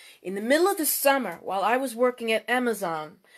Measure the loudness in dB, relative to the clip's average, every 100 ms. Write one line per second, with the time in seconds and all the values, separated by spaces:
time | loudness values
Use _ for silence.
0 | -20 -14 -10 -4 2 4 4 0 -2 0
1 | 2 2 0 -8 -6 -2 0 0 -2 0
2 | 0 0 -2 -2 0 0 0 -2 -4 -4
3 | -8 -16 _